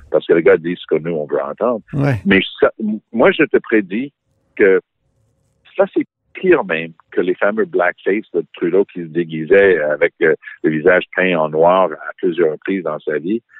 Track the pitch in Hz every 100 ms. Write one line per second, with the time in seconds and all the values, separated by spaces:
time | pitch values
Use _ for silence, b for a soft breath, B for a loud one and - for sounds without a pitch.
0 | - 76 - 82 82 92 80 90 - 78
1 | 80 82 73 71 69 73 110 117 - 147
2 | 139 117 98 98 - - - - 107 107
3 | - 113 165 185 151 - - 113 95 104
4 | 139 - _ _ _ - 101 92 - _
5 | _ _ _ _ _ _ _ - 294 -
6 | - _ _ - 185 156 98 80 82 -
7 | _ - 90 90 104 110 95 90 90 -
8 | - 104 - 87 78 - 87 90 101 90
9 | 82 78 85 80 78 98 98 87 76 73
10 | 78 - 82 73 B B 80 78 80 90
11 | - - 92 87 78 78 85 92 90 76
12 | 76 - 92 82 82 76 - 98 80 76
13 | - 76 78 113 - b